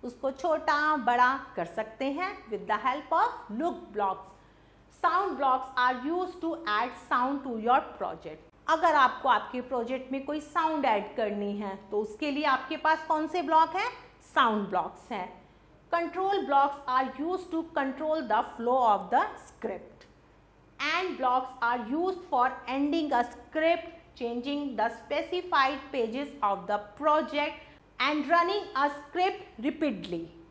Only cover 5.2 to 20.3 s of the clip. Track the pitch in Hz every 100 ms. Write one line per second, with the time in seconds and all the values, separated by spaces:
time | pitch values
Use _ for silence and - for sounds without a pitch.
5.2 | 392 262 269 254 262 - 247 254 269 349
6.2 | 359 - 330 330 226 208 247 - - 262
7.2 | 254 285 277 226 220 254 254 - 185 170
8.2 | 156 156 - _ - 320 330 302 254 -
9.2 | 269 214 - 254 247 254 233 254 262 269
10.2 | 269 302 294 349 320 311 247 214 202 -
11.2 | 214 202 202 202 208 196 - 208 214 -
12.2 | 302 277 302 262 - 311 311 320 320 311
13.2 | 311 349 285 320 320 339 466 - - -
14.2 | - - 247 214 196 185 165 - - 214
15.2 | 185 - - _ _ - _ 339 339 359
16.2 | 381 403 269 277 277 - - 254 262 233
17.2 | 311 359 359 330 330 302 269 262 311 311
18.2 | 240 214 240 - 233 254 233 196 185 240
19.2 | 508 - - - 220 190 - - - -
20.2 | _